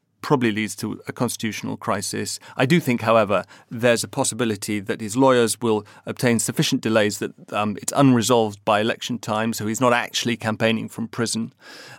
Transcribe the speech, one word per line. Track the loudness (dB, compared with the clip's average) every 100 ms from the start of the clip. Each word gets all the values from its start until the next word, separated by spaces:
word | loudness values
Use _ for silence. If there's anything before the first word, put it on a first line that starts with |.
| _ -10
probably | 0 2 2
leads | 0 -4 -6
to | -8 -8 -10
a |
constitutional | -6 -4 -4 -6 -6 -10 -8
crisis. | -4 -4 -4 -6 -8 -10 -10 -2
I | 2
do | 2
think, | 2 0
however, | 4 4 4 0 -2 -16 -14
there's | 0 2 2
a | 0
possibility | -4 -4 -2 -2 -2 -4 -6
that | -4 -6
his | -4 2
lawyers | 4 4 2 0
will | 0 0 -2 -16 -12
obtain | -2 0 2
sufficient | 0 -2 0 0
delays | 2 4 2 0
that, | -8 -10 -8
um, | -4 -2 -4
it's | -4 4
unresolved | 6 6 4 4 2 -2 0
by | 2
election | 2 -4 -6 -8
time, | -4 -2 -2
so | -4 -4
he's | 0
not | 2
actually | 2 0 -4 -2 -2
campaigning | -2 0 0 0 -4
from | -8 -8
prison, | -4 -4 -2 -6 _ -20 -20 -20